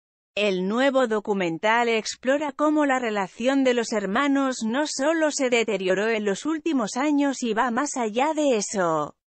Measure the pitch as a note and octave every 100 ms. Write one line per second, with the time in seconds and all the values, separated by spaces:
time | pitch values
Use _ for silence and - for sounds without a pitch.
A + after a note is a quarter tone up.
0 | _ _ _ G3 G#3 F#3 F#3+ A3+ C#4 C4
1 | B3 A3 G#3+ G3 F3 D#3+ G#3+ A#3 A#3 A3+
2 | - - B3 C#4+ D4 - D4+ D4+ C#4+ C4
3 | A#3 G#3 F#3 - A#3+ C#4 B3+ A#3+ A3 G#3+
4 | G3 A3+ C#4+ C#4 C4+ B3 A3 B3+ D4+ -
5 | C#4+ E4 D#4 - B3+ A#3+ A3 G3 F#3 F#3
6 | A3 A3 G#3 F#3+ D4 D#4+ E4 C4+ G3+ B3
7 | D4+ C#4+ C#4+ B3+ A#3+ G#3+ B3+ A#3 C#4+ C4+
8 | A3 A3 D4 D#4 D4 A3 F#3 G3+ E3+ D#3+
9 | D3 - _